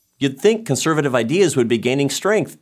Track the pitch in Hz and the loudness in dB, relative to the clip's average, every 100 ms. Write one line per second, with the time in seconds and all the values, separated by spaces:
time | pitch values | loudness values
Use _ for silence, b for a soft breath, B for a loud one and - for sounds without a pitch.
0 | _ - 135 135 208 226 226 131 160 156 | _ -6 -4 0 0 2 -2 -2 0 0
1 | 143 123 113 170 180 131 117 120 117 139 | 0 0 0 2 2 2 0 0 0 0
2 | 139 - 190 214 135 - | -2 -2 -2 0 -2 -8